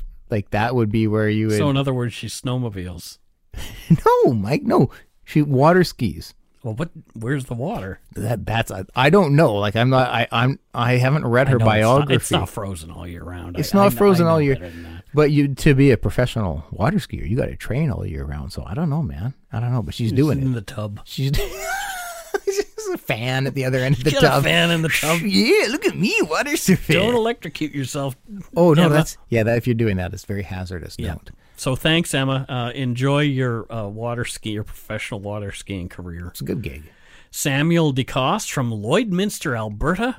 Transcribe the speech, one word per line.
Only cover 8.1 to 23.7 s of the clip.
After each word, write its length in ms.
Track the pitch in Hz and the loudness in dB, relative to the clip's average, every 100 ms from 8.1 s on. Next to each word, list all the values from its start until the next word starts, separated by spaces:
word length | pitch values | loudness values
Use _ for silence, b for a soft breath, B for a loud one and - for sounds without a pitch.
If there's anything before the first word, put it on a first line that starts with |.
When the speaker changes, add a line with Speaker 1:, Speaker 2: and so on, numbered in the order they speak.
Speaker 1:
That, 320 | - 107 117 87 | -8 -4 -4 -2
that's, 260 | 110 113 | -2 -2
I, 140 | 98 95 - | -6 -6 0
I 140 | 139 | 4
don't 260 | 196 160 143 | 6 6 6
know. 180 | 156 101 | 6 4
Like, 200 | 104 110 | 2 2
I'm 140 | 123 | 4
not, 180 | 131 123 | 4 2
I, 180 | 117 117 | 0 0
I'm, 260 | 117 127 139 _ | 2 0 0 _
I 200 | 123 117 | -2 0
haven't 340 | 127 127 147 127 | 2 2 2 2
read 200 | 117 135 | 4 4
Speaker 2:
I 40 | |
Speaker 1:
her 60 | 123 | 4
Speaker 2:
know, 60 | 113 | 4
it's 40 | |
not, 40 | 107 | 4
Speaker 1:
biography. 320 | 110 135 147 127 | 6 4 4 2
Speaker 2:
it's 160 | - | 2
not 180 | 170 92 | -2 -2
frozen 400 | - 98 87 80 | -6 -8 -10 -12
all 160 | 80 87 | -14 -12
year 160 | 85 | -12
round. 360 | - - - - | -12 -12 -10 -6
Speaker 1:
It's 160 | 147 196 | 0 4
Speaker 2:
I, 20 | |
Speaker 1:
not 60 | 196 | 6
Speaker 2:
I 20 | |
kn-, 80 | 202 | 6
Speaker 1:
frozen 280 | 202 175 165 | 6 6 4
Speaker 2:
I 40 | |
know 40 | 165 | 4
Speaker 1:
all 60 | |
year. 140 | 143 131 | 2 0
Speaker 2:
better 140 | 87 | -4
than 140 | - | -14
that. 200 | 82 85 - | -16 -18 -2
Speaker 1:
But 180 | 143 151 | 2 4
you, 220 | 147 143 | 4 2
to 220 | 135 160 135 | 2 4 6
be 160 | 139 | 6
a 60 | 110 | 6
professional 680 | - - 123 - 98 73 - | 2 0 0 0 -2 -4 -8
water 260 | - 220 220 | -2 0 0
skier, 320 | - - 69 | -4 -6 -4
you 60 | 120 | -2
gotta 220 | - - | -2 -6
train 340 | - 123 160 | -6 -2 -2
all 140 | - 95 | -2 -6
year 180 | 71 | -6
round. 300 | 69 73 135 | -8 -8 -10
So 100 | - - | -10 -8
I 80 | |
don't 160 | 107 170 | -4 -2
know, 140 | 147 | -2
man. 300 | 117 69 113 - _ | -4 -6 -8 -8 _
I 80 | 113 | -6
don't 140 | 120 | -2
know, 100 | 123 | -2
but 100 | 101 | -4
she's 160 | - 113 | -4 0
Speaker 2:
She's 80 | 123 | 2
Speaker 1:
doing 240 | 151 139 | 2 2
Speaker 2:
in 100 | 131 | -2
Speaker 1:
it. 20 | 120 | -4
Speaker 2:
the 60 | |
tub. 400 | 98 - 107 104 | -6 -10 -10 -10
Speaker 1:
She's, 320 | - - 135 - | -12 -6 -2 0
<laughs> 1080 | - - 659 762 807 740 698 679 659 403 - | -2 -6 -8 -8 -8 -10 -12 -14 -8 -6 -4
she's 420 | 392 403 - 427 | -4 -6 -8 -8
a 40 | 349 | -6
fan 480 | - 113 120 131 135 | -6 -4 -2 -2 -2
at 80 | |
the 120 | 131 | -2
other 140 | 131 | -2